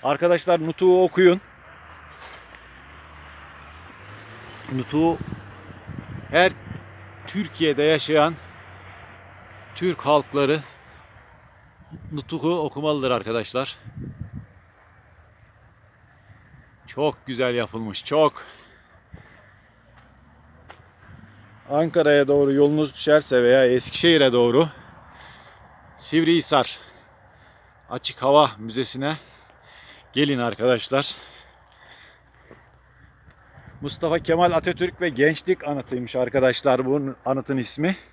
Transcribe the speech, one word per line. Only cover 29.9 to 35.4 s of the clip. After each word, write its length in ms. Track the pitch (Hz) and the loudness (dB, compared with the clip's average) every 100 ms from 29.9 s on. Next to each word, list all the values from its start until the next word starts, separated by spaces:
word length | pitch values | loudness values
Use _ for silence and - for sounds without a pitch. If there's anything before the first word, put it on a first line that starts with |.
| - _ | -20 _
gelin 260 | 131 143 135 | -2 -2 0
arkadaşlar. 760 | 120 104 120 120 - 135 143 - - - - _ _ _ - - - _ _ _ _ - _ _ _ _ - _ - _ _ - - - | -4 -2 0 0 0 -2 -2 -10 -18 -20 -20 _ _ _ -20 -20 -20 _ _ _ _ -20 _ _ _ _ -20 _ -20 _ _ -20 -20 -14
Mustafa 380 | 143 - 165 165 | -14 -6 -2 -2
Kemal 340 | - 165 175 | 0 2 4
Atatürk 480 | 165 180 156 180 - | 2 -2 -4 -6 -4
ve 80 | 175 | -6
Gençlik 600 | 123 147 156 | 2 0 0